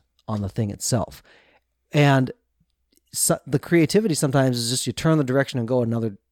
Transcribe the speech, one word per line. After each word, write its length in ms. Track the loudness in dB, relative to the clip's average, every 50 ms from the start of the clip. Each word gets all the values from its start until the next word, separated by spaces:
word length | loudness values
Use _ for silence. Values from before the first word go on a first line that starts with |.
| _ _ _ _ _ -8
on 140 | -6 -4
the 60 | -6 -6
thing 220 | -4 -4 -4 -4
itself. 540 | -6 -8 -4 -2 -2 -2 -2 -4 -8 -20 _ _ _ _ _ _ _ _ _ _ _ _ _ _
And 400 | 0 2 4 4 4 4 2 -2 -6 -14 _ _ _ _ _ _ _ _ _ _ _ _ _ _
so, 260 | -6 -2 0 0 0 0 -2
the 120 | -4 -4 -4
creativity 560 | 0 2 4 4 4 4 2 0 2 2 0
sometimes 420 | 0 -2 0 2 2 2 2 0
is 140 | -2 -2 -4
just 160 | -4 -4 -4
you 60 | -6
turn 260 | -6 -2 0 2 2 2
the 60 | 2
direction 340 | 2 0 0 0 0 -2 -4
and 80 | -2 0
go 140 | 0 0
another, 340 | 0 0 -2 -2 -2 -4 -6 -10 _ _